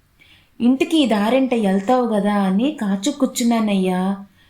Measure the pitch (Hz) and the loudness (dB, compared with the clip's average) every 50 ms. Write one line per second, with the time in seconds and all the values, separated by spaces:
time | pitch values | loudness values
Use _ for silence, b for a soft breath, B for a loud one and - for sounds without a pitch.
0 | _ _ _ b b b b b b b b b 226 240 262 269 339 302 320 320 | _ _ _ b b b b b b b b b 0 0 2 2 0 0 2 2
1 | 285 226 220 208 202 220 240 269 262 247 247 233 214 196 190 196 196 202 254 254 | 2 2 2 0 0 2 2 2 0 0 0 0 0 2 0 0 0 0 0 0
2 | 247 226 220 208 196 208 208 202 202 190 185 196 240 294 311 - 226 196 196 196 | 0 0 0 0 0 0 0 0 0 0 0 0 0 0 -2 -4 -4 -4 -2 -2
3 | - 285 285 294 269 254 - - 247 233 233 226 214 214 202 190 185 185 180 185 | -2 -2 -2 0 -2 -2 -2 -2 0 0 0 0 0 0 0 0 0 0 0 -2
4 | 185 190 196 196 202 b b b b b | -2 -2 -4 -6 -8 b b b b b